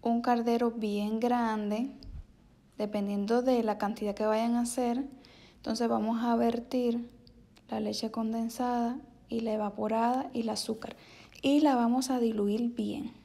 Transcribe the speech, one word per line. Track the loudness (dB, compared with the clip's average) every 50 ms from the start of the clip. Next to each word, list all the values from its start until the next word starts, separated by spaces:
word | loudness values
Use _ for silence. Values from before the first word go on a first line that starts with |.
un | 0 0 0 2
caldero | 2 2 2 2 2 2 2 2 2 0
bien | 0 -2 -4 -2 -2 -2 -2 -2 -2 0
grande, | 2 2 2 2 0 0 -2 -2 -2 -2 -2 -2 -2 -4 -6 -12 -16 -14 -14 -14 -16 -16 -20 -20 -20 -20 -20 _ _ _ _
dependiendo | -6 -4 -2 -2 -2 -2 -2 -2 -2 0 2 2 2
de | 4 4 4 4
la | 2 0 0 0
cantidad | -2 -4 -2 -2 -4 -4 -2
que | 0 0
vayan | 2 2 2 2 2 2
a | 0
hacer. | 0 0 -2 -2 0 0 0 -2 -4 -6 -10 -18 -20 -20 -20 -20 -20 -20 -20
Entonces | -12 -6 -6 -2 0 0 0
vamos | 2 2 0 0 0 0
a | 2 2 2
vertir | 4 4 2 2 0 -6 -2 -2 0 2 2 0 -2 -4 -8 -14 -20 -20 -20 -20 -20 -20 -20 -20 -20 _ -8
la | -6 -4
leche | -2 -4 -4 -4 -4 -4
condensada | -4 -2 -2 -2 -2 -2 -2 -4 -4 -4 -2 0 0 0 0 0 -2 -6 -10 -16 -20 -20 -12 -6
y | -6 -4
la | -2 -2 -2
evaporada | -2 -2 -4 -4 -4 -2 0 0 2 2 2 2 0 -2 -4 -4
y | -4
el | -2 -2
azúcar. | -2 -4 -4 -4 -6 -6 -6 -14 -14 -16 -20 -20 -20 -20 -20 -20 -20 -4
Y | 0 4 4 6
la | 6 6 6
vamos | 6 4 4 2 2 2 0
a | 0 2
diluir | 2 2 2 2 0 2 2 0 0 -2 -2
bien. | -2 -4 -4 -4 -6 -8 -10 -10 -14